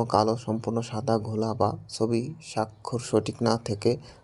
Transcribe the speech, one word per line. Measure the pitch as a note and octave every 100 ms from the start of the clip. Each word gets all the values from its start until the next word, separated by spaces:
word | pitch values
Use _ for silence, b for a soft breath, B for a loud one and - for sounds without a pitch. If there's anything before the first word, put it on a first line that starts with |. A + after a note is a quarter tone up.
| A#2
কালো, | G2+ A2 A#2
সম্পূর্ণ | A#2 A2+ A2+ A#2
সাদা, | A#2 A2+ C3+ A2+
ঘোলা | G2+ G#2+ A2
বা | G#2+ G#2+ - -
ছবি | - A2+ A#2 C3+ D#3+
স্বাক্ষর | - A2 A2 - - A#2+
সঠিক | - A2 A2 -
না | A#2 A2+
থেকে | - G2+ A2+ C#3 B B